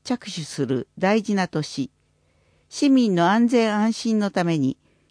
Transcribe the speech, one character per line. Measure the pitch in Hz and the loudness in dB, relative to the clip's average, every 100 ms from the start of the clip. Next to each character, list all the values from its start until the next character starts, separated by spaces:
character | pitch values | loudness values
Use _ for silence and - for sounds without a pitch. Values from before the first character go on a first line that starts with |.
着 | - 247 - | -6 -6 -6
手 | 175 | -12
す | 151 - 127 | -10 -6 -2
る | 131 - - | -4 -6 -4
大 | 190 220 | 0 0
事 | 208 | 0
な | 202 180 | -2 -2
年。 | 156 147 - 127 _ _ _ _ _ _ _ _ | -4 -6 -6 -8 _ _ _ _ _ _ _ _
市 | - 294 | -2 2
民 | 262 233 | 4 4
の | 175 170 | 2 4
安 | 220 233 | 4 4
全 | 247 220 | 2 2
安 | 208 220 | 0 0
心 | 220 233 214 | -2 -2 -2
の | 202 | -2
た | 196 | -2
め | 170 160 | 0 0
に | 135 - _ _ _ | 0 -4 _ _ _